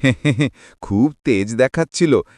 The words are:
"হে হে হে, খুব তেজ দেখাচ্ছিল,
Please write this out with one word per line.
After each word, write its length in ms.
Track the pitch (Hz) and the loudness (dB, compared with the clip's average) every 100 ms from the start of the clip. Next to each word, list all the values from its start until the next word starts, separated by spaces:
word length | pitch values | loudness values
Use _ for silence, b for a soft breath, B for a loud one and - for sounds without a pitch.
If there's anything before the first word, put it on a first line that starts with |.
"হে 80 | 135 | -2
হে 200 | - 151 | 0 -2
হে, 160 | 117 139 b b b | -2 -4 b b b
খুব 320 | - 101 143 147 | -4 0 0 0
তেজ 240 | - 101 101 113 | -2 -2 -2 -2
দেখাচ্ছিল, 580 | 131 - 165 - 165 117 - | -2 0 -6 -2 2 2 0